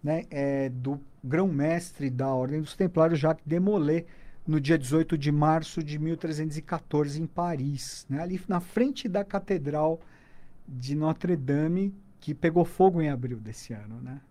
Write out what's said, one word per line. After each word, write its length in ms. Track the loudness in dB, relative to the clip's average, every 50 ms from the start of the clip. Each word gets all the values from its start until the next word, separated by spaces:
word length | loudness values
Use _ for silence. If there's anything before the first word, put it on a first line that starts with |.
| 0
né, 220 | 0 -2 -2 -2 -6
é, 380 | -4 -2 0 0 0 0 0 -2
do 320 | -2 -4 -4 -4 -4 -4 -8 -16 -20 -12 -6
grão-mestre 840 | 0 2 2 2 2 2 2 2 2 2 0 -2 -6 -10 -6 -4 -4
da 200 | -2 0 0 0
Ordem 320 | 0 0 0 0 -2 -4
dos 160 | -4 -6 -2
Templários, 420 | 0 0 2 4 4 4 6 4 2
Jacques 260 | 2 2 0 0 -2
de 140 | -2 0 2
Molay, 480 | 2 4 4 4 4 2 2 0 0 -4 -16 -18 -16 -16 -16 -10 -4
no 140 | 0 0 0
dia 180 | 4 4 2 2
dezoito 400 | 4 2 2 2 2 2 0 0
de 140 | 2 2 2
março 500 | 4 4 4 4 2 0 -2 -6 -6 -6
de 160 | -4 -4 -4
mil 180 | -2 -2 -2
trezentos 400 | -2 -2 -4 -4 -2 -4 -4 -4
e 60 | -6 -6
quatorze, 580 | -6 -8 -8 -6 -2 0 0 2 2 -2 -4
em 60 | -6
Paris, 800 | -4 -4 -4 -2 -2 -2 -2 -2 -4 -4 -4 -8 -10 -12 -14 -8 -6
né? 140 | -6 -4 -4
Ali 180 | -4 -6 -6 -2
na 140 | 0 -2 -2
frente 480 | -2 0 2 2 2 2 2 -4 -6 -2
da 160 | -2 -2 -2
Catedral 760 | 0 -4 -4 0 0 -2 0 0 -2 0 2 2 2 2 0 -6 -18 -20 -20 -20 -20 -18 -18 -16 -16 -16 -16 -16
de 280 | -12 -10 -8 -4 -2 0
Notre-Dame, 1000 | 2 2 2 0 0 0 0 0 0 2 0 2 2 2 2 2 0 0 -2 -4 -8 -18 -20 -20 -12
que 120 | -8 -8 -6
pegou 320 | 0 0 2 4 4 2
fogo 380 | 2 4 6 6 6 8 6 2
em 80 | 2
abril 280 | 0 -2 -4 -4 -6 -6
desse 340 | -8 -12 -12 -12 -10 -10 -10
ano, 280 | -10 -10 -12 -12 -12
né? 200 | -12 -12 -12 -14 -16 -20